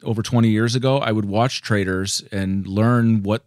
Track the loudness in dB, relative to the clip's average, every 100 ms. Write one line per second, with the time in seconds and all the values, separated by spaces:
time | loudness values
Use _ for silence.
0 | -6 -4 0 2 4 2 0 0 0 0
1 | 0 -2 0 0 0 -2 -2 -2 0 -2
2 | -4 -6 -6 -4 -2 -2 -2 0 2 4
3 | 4 2 0 -4